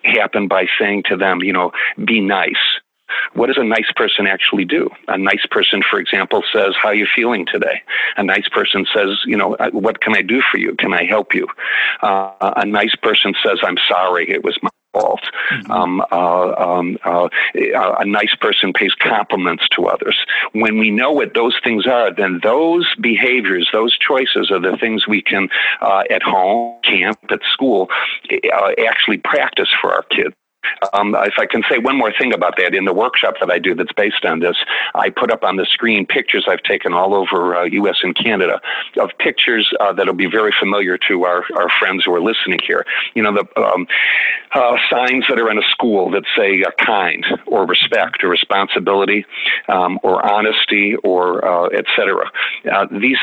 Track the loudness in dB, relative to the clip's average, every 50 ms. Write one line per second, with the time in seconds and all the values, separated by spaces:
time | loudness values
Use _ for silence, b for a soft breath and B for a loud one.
0 | 0 2 2 2 2 0 0 0 0 2 2 2 2 2 0 0 0 0 0 0
1 | 0 0 0 2 2 2 0 0 0 0 0 0 0 0 B B B B B B
2 | -2 0 2 2 2 2 0 0 0 0 0 0 0 0 -2 -4 -6 _ _ _
3 | _ -6 B B B B B 0 0 0 2 0 0 2 0 0 0 -2 -2 0
4 | 0 0 0 0 0 0 0 0 0 0 0 0 0 0 0 0 -2 -2 -6 -8
5 | -6 -4 -2 0 0 0 0 0 -2 -2 0 0 2 2 2 0 0 0 0 -2
6 | -2 0 -2 -2 0 0 0 0 0 0 2 2 2 2 2 0 0 2 2 2
7 | 0 0 0 0 0 0 0 -2 -2 -2 -2 -2 0 -2 -2 -4 -6 B B B
8 | B B B -2 0 0 0 0 -2 -2 0 0 0 0 0 -2 -2 0 0 0
9 | 0 0 -2 -2 -2 -2 0 0 0 0 -2 -2 -2 -2 -2 0 -2 -2 -2 -2
10 | -2 0 0 0 2 2 0 0 2 0 0 0 -2 -2 -2 -2 -2 0 0 0
11 | 0 2 0 0 0 0 -2 -2 -2 -4 -6 B B B B B B B B B
12 | 0 0 0 0 -2 -4 -6 -4 -2 -2 0 0 -2 0 0 0 0 0 0 0
13 | 0 2 2 2 2 0 0 0 0 0 0 0 0 -2 0 0 0 0 2 2
14 | 2 2 2 0 0 0 0 0 0 -2 -2 -2 -4 -6 -6 _ _ _ -2 0
15 | 0 0 0 -2 -4 -8 B B B B B -4 -4 -2 -2 0 0 0 0 0
16 | 0 0 0 2 2 2 2 2 2 0 0 0 0 0 0 0 0 -2 -4 -4
17 | -2 0 2 2 2 2 B B B B B -2 0 0 0 0 0 0 0 0
18 | 0 0 0 0 0 0 0 0 0 0 2 2 0 0 0 0 0 0 0 0
19 | 0 0 0 0 0 -2 -2 -2 0 -2 -2 0 0 0 0 0 0 0 -2 -2
20 | -2 -2 -2 -2 -2 B B B B B B -2 0 0 2 2 2 2 2 0
21 | 0 0 0 0 0 0 0 0 0 0 0 0 0 0 0 0 0 2 2 2
22 | 2 0 0 0 -2 -2 0 0 0 2 2 2 2 2 2 2 0 -2 -2 -2
23 | 0 0 0 2 2 2 2 0 0 0 0 0 0 0 0 0 2 2 0 0
24 | 0 0 0 0 0 0 0 0 0 0 0 0 0 0 -2 0 -2 0 0 0
25 | 0 0 0 0 0 0 0 0 0 0 B B B B B B 0 2 2 2
26 | 2 0 0 -2 0 0 0 2 2 2 2 0 -2 -4 -6 -4 -2 0 2 2
27 | 2 0 -2 -4 -4 -4 -4 -2 -2 -2 -2 0 2 2 2 2 0 0 B B
28 | B B B B B -4 -2 -2 0 0 2 2 2 2 2 2 2 2 2 0
29 | 0 0 0 -2 -2 0 0 0 0 0 0 0 0 0 0 0 0 0 0 0
30 | -2 -2 -2 -2 -2 -2 -6 _ _ _ _ _ B B B B -4 -2 0 0
31 | 0 2 2 0 0 0 0 0 -2 0 0 -2 0 0 0 0 2 0 0 2
32 | 0 0 0 0 0 0 0 0 0 0 2 2 0 2 2 0 0 0 2 2
33 | 0 0 0 0 0 0 0 0 0 0 0 2 0 0 0 0 -2 -4 -2 0
34 | 0 0 0 -2 -2 -2 0 0 0 0 0 0 -2 B B B B B B -2
35 | -2 -2 -2 -2 0 0 0 0 0 0 0 0 0 0 0 0 0 0 0 0
36 | 0 0 -2 -2 0 0 -2 0 0 0 0 0 0 -2 -2 -2 0 0 2 2
37 | 2 4 2 2 2 2 0 0 0 0 0 0 0 0 0 0 0 0 0 0
38 | 0 -2 -2 -2 0 0 0 2 2 0 0 -2 B B B B B B B -2
39 | -2 -2 -2 -2 -2 0 0 0 0 2 2 2 0 0 0 0 0 0 2 0
40 | 0 0 0 0 0 0 2 2 2 2 2 0 0 0 0 0 0 0 -2 -2
41 | 0 0 0 2 2 0 0 0 -2 -2 -2 0 0 0 0 0 0 0 0 0
42 | 0 0 0 2 0 0 0 -2 -2 -2 -2 -2 -2 -2 -2 -2 -2 B B B
43 | B B B 0 0 0 0 0 -2 -2 -2 0 0 2 0 0 -2 -2 B B
44 | B B B B B B B B B B 0 0 2 2 2 0 0 0 0 0
45 | 0 2 0 0 0 0 0 0 0 0 0 0 0 0 0 0 0 0 2 2
46 | 2 2 0 -2 -2 0 0 2 2 2 2 2 0 0 0 -2 0 0 2 2
47 | 2 0 0 -2 -2 -2 -4 -4 -4 -2 0 0 2 2 2 2 2 2 2 0
48 | 0 0 -2 -2 0 0 2 0 0 0 0 0 0 0 -2 -2 0 2 2 2
49 | 2 2 0 0 -2 B B B B B B B B B 0 0 0 0 -2 0
50 | 0 0 2 2 2 2 2 2 2 0 0 0 0 0 2 2 2 0 0 0
51 | 0 2 2 2 2 2 0 0 0 0 2 2 2 0 0 -2 -2 0 0 0
52 | 2 2 0 0 -2 -4 B B B B B B B -2 0 0 0 -2 -2 -2
53 | 0 0 0 0